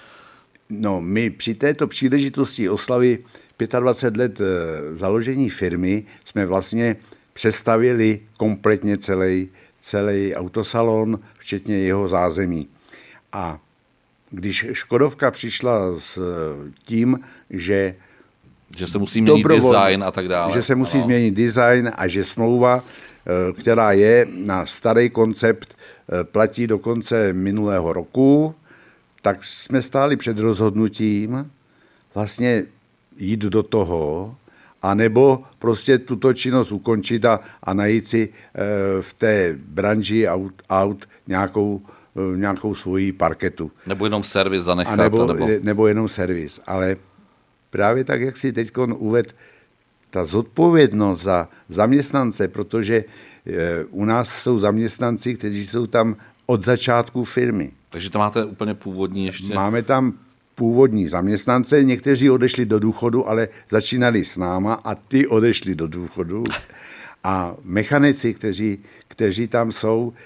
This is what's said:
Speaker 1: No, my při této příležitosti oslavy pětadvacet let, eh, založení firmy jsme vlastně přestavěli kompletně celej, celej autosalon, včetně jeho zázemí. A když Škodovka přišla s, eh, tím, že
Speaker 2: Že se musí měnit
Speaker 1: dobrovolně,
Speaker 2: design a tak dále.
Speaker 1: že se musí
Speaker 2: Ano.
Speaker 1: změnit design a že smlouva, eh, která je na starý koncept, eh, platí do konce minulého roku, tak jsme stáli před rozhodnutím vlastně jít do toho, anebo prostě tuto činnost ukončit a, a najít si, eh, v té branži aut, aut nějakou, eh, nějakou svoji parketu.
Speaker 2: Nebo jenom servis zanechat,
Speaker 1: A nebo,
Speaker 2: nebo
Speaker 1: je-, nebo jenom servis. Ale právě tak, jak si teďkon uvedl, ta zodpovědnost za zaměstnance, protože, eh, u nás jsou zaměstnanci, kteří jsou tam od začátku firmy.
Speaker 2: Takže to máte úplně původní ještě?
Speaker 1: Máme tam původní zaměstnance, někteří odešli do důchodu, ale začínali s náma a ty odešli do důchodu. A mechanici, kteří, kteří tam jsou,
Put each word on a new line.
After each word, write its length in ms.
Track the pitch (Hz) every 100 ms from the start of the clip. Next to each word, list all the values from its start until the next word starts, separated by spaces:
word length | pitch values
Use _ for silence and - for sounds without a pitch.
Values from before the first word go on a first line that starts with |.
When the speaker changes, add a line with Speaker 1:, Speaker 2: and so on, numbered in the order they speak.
| - - - - _ _ -
Speaker 1:
No, 320 | 104 107 92
my 280 | 85 104 113
při 240 | - 117 107
této 320 | 143 147 151
příležitosti 840 | - 131 143 139 135 135 - 95
oslavy 500 | 101 - 123 123 117 - - _ -
pětadvacet 600 | 113 127 123 120 127 107
let, 240 | 123 98
eh, 540 | 98 90 82 78 73 80
založení 540 | 95 110 117 131 127
firmy 540 | - 92 87 92 104 107 - -
jsme 200 | 104 92
vlastně 500 | 95 92 113 117 110 - - _
přestavěli 840 | - 113 110 - 113 123 123 110 107 - -
kompletně 600 | 107 98 110 104 104 101
celej, 500 | - 95 95 92 92 - _ _
celej 540 | - 104 104 101 98 82
autosalon, 840 | 90 113 104 117 117 110 110 110 - _
včetně 400 | - 101 104 101
jeho 300 | 92 95 98
zázemí. 600 | 90 87 82 92 82 71 _ _ - - - _
A 260 | 98 85 78 _ _ _ _ _ _ _
když 360 | 92 101 90 113
Škodovka 600 | - - 123 143 131 135
přišla 480 | - 117 - 127 113 92 85
s, 180 | - -
eh, 540 | 90 85 80 71 71 - -
tím, 340 | 113 123 127 - - -
že 460 | 95 87 98 95 95 _ _ _ _ _ _ _ -
Speaker 2:
Že 100 | 90
se 100 | 104
musí 240 | 98 113
měnit 220 | 113 151
Speaker 1:
dobrovolně, 360 | 147 156 127 107
Speaker 2:
design 240 | 98 98
a 80 | 95
tak 160 | 95 90
dále. 260 | 90 85
Speaker 1:
že 100 | 120
se 120 | 117 127
musí 220 | 123 139
Speaker 2:
Ano. 60 |
Speaker 1:
změnit 280 | 117 120 113
design 580 | 98 120 113 120 123 120 -
a 120 | 92
že 160 | 92
smlouva, 600 | 95 - 117 120 123 127 - - - - - 90 92
eh, 40 | 90
která 300 | 117 113 107
je 360 | 98 107 120 120 -
na 220 | 101 92 82
starý 440 | - 117 113 120
koncept, 680 | 113 110 107 113 110 - _ - - -
eh, 140 | 90
platí 440 | 82 107 110 - 117
do 120 | 104
konce 540 | 117 117 107 117 101
minulého 600 | 92 95 104 104 95 82
roku, 640 | 87 82 127 135 147 156 160 _ - _ _ _ _
tak 220 | - 98 -
jsme 360 | - - 131
stáli 340 | 123 139 143 147
před 220 | 120 107
rozhodnutím 1120 | 113 101 110 104 110 104 107 104 107 131 143 - _ _ _ _ _ 98
vlastně 480 | 104 - 123 113 - _ _ _ _ -
jít 220 | 95 110
do 240 | 101 110
toho, 720 | 104 113 90 85 73 80 101 127 _ _ _ _
anebo 600 | 95 98 113 113 139 131 - _
prostě 380 | 117 110 - 127
tuto 360 | 127 117 131
činnost 380 | 123 127 127 110
ukončit 540 | 104 117 110 95 120 117
a, 140 | 107 - -
a 100 | -
najít 340 | 98 104 113 107
si, 220 | 113 107 - - -
eh, 460 | 101 104 98 95
v 120 | 90
té 420 | - 113 104 87 71 -
branži 600 | 78 101 110 101 110 104
aut, 260 | 90 95 92 -
aut 360 | 95 98 101 - _ -
nějakou, 540 | 92 98 107 104 101 101 - _ 98 95
eh, 40 | 92
nějakou 380 | 101 92 107 95
svoji 360 | 92 95 98
parketu. 600 | 92 82 78 98 - 80 - -
Speaker 2:
Nebo 180 | 98 104
jenom 180 | 104
servis 400 | 98 101 95 95
zanechat, 300 | 87 90 90 104
Speaker 1:
A 40 |
nebo, 220 | - 110 120
Speaker 2:
nebo 220 | 82 113
Speaker 1:
je-, 120 | 107
nebo 240 | 101 104 110
jenom 200 | 104 110
servis. 520 | - 90 87 76 - -
Ale 280 | 95 92 95 - _ _ _ _ _ _
právě 340 | - 101 127
tak, 180 | 131 131
jak 160 | 131 127
si 160 | 131
teďkon 420 | 117 113 123 123 113
uvedl, 300 | 107 117 113 - _ _ _ _ _ _ _
ta 160 | 95 82
zodpovědnost 960 | 98 117 - 170 170 131 104 101 87
za 260 | 92 90 85 - -
zaměstnance, 800 | 87 110 139 139 139 123 - 95
protože, 560 | 107 98 113 104 113 107 - - - -
eh, 360 | 87 85 82 -
u 160 | 95 104
nás 240 | 117 117
jsou 300 | - 123 117
zaměstnanci, 760 | 104 107 113 - 120 110 120 113
kteří 320 | 107 101 101
jsou 200 | 113 113
tam 280 | 120 113 104 - _ -
od 200 | 117 107
začátku 580 | 123 - 120 120 127 117
firmy. 460 | - 123 107 69 - _
Speaker 2:
Takže 200 | 85 95
to 100 | 104
máte 260 | 104 113 104
úplně 280 | 101 107
původní 520 | 101 104 92 95 98 95
ještě? 280 | 92 95
Speaker 1:
Máme 280 | 101 98 117
tam 300 | 113 131 127 - _ _ _ -
původní 520 | 113 120 131 107 82
zaměstnance, 760 | 87 95 104 - 127 120 147
někteří 460 | 135 123 143 131 139
odešli 360 | 127 123 131 113
do 140 | 107
důchodu, 500 | 107 107 120 117 104
ale 180 | 113 110 - -
začínali 540 | 107 104 127 123 113 85
s 120 | -
náma 360 | 90 92 104
a 220 | 113 107 101
ty 320 | - 135 139
odešli 480 | 110 117 104 95 82
do 120 | 82
důchodu. 560 | 87 87 - 85 101 117 - - - - - - -
A 320 | 95 95 87 87
mechanici, 680 | 95 95 104 143 143 139 120
kteří, 460 | 101 110 92 107 101 - - -
kteří 400 | - 110 95 117
tam 240 | 120 113
jsou, 420 | - 110 113 120 -